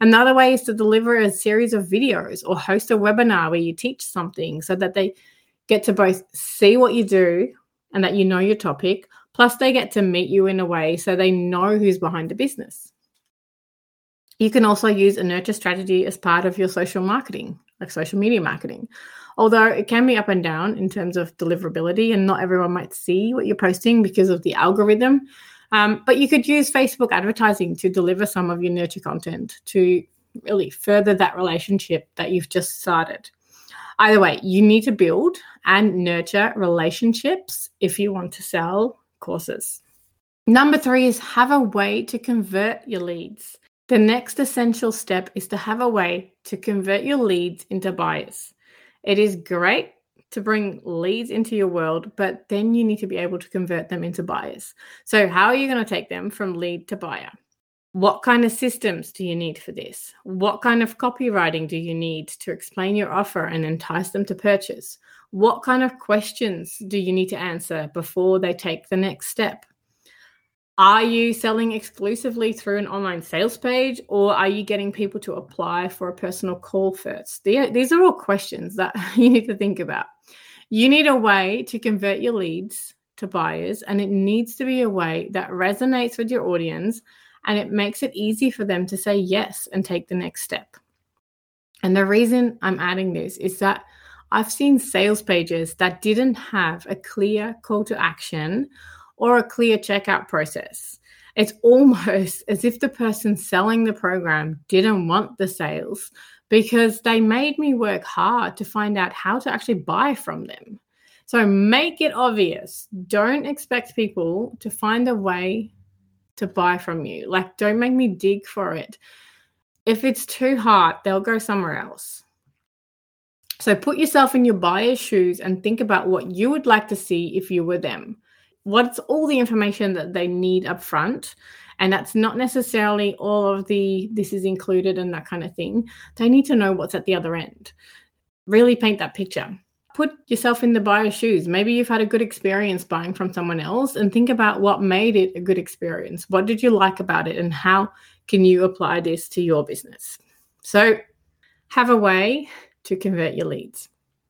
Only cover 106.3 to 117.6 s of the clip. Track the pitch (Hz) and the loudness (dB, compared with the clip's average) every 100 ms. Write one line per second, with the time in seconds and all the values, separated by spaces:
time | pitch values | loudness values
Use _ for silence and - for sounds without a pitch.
106.3 | _ _ 220 220 233 226 220 233 226 220 | _ _ 2 4 2 2 2 0 2 2
107.3 | 233 294 294 302 247 214 180 - - 180 | 2 0 -2 0 0 0 -2 -6 -2 0
108.3 | 240 180 - 202 214 208 202 180 - 190 | 0 -2 -6 -8 -4 -2 -2 -2 -4 -4
109.3 | 240 254 220 - 196 147 175 277 240 - | -2 -4 -6 -4 -4 -2 0 0 -2 -6
110.3 | 160 - - - 208 _ _ _ _ - | -10 -12 -16 -20 -20 _ _ _ _ -4
111.3 | 240 208 196 208 254 330 330 302 302 247 | 2 4 4 4 4 0 0 -2 2 0
112.3 | 214 175 - - - - 190 180 208 226 | 2 0 -2 -12 -18 -16 -16 -4 0 2
113.3 | 285 277 285 - 247 - - 208 185 165 | 0 -4 -8 -6 -6 -4 -4 -4 -2 -4
114.3 | 180 240 - 214 - 214 226 247 226 190 | -4 -6 -10 -14 -6 -2 0 0 0 -2
115.3 | 180 185 220 214 _ _ _ _ _ _ | -2 -2 -4 -8 _ _ _ _ _ _
116.3 | - 190 190 175 175 180 165 147 - - | -10 -6 0 0 0 -4 -8 -8 -10 -4
117.3 | 185 185 - | -4 -4 -2